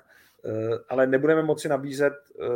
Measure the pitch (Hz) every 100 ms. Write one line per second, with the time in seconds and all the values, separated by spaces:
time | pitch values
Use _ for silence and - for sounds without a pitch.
0 | _ _ _ _ - 110 110 113 - 131
1 | 131 131 151 160 156 151 165 139 139 135
2 | 143 143 - - 120